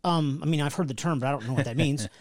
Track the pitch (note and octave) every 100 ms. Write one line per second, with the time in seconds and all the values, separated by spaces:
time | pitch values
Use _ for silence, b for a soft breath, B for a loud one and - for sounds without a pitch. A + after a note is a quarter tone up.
0 | F3 E3+ D3 C3+ D3+ D#3 D3 - D#3 A#2
1 | E3+ D3 B2+ C#3+ A2+ C3 A2 B2 D#3 C#3+
2 | G#2+ -